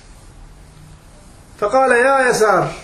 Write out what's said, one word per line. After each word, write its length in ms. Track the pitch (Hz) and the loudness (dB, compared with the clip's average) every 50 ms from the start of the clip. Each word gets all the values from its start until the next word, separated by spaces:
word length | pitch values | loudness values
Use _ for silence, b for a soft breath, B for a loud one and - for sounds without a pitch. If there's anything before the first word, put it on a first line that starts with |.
| B B - - - - - - - - - - - - - - - - - - - - - - - - - - - - - - | B B -20 -20 -20 -20 -20 -20 -20 -20 -20 -20 -20 -20 -20 -20 -20 -20 -20 -20 -20 -20 -20 -20 -20 -20 -20 -20 -20 -20 -12 -6
Fekale 380 | 208 208 254 262 262 262 247 233 | -6 -2 0 0 2 2 2 2
ya 300 | 247 269 277 269 262 247 | 2 2 0 0 0 0
Yesar, 480 | 220 - 220 208 190 175 147 151 - - | 0 0 0 0 0 0 -2 -4 -8 -14